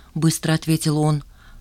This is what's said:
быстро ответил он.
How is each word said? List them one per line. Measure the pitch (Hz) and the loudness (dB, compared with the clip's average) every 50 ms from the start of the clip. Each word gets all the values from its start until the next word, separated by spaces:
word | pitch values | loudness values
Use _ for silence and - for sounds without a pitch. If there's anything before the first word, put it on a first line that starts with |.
| - - - | -20 -12 -6
быстро | 156 151 160 156 - - 160 | 0 0 0 0 0 -2 -2
ответил | 160 156 - 156 160 156 - 156 147 151 | -2 0 0 0 -2 0 0 -2 0 2
он. | 151 156 151 143 - - - - - - - - | 2 2 0 -2 -4 -10 -20 -20 -20 -20 -20 -20